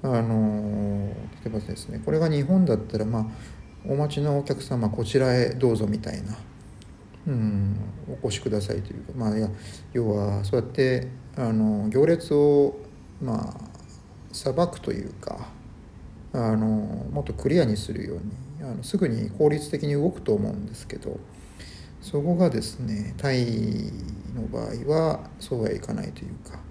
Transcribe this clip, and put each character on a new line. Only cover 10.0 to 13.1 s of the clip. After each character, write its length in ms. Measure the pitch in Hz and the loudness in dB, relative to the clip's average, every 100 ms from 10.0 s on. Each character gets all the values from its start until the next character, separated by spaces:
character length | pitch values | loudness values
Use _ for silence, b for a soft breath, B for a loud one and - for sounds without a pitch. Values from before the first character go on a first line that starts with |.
| 113 | 2
は 360 | 104 101 101 | 2 2 0
そ 120 | 98 127 | 2 0
う 40 | |
や 60 | 113 | 0
っ 40 | |
て、 380 | - 131 127 - - - | 2 4 4 -2 -10 -12
あ 180 | - 120 | -4 0
の、 360 | 110 107 107 104 | 4 4 4 2
行 180 | 123 151 | 4 6
列 260 | 170 - | 4 4
を、 440 | 147 147 143 139 - - - - | 4 6 8 6 2 -14 -16 -18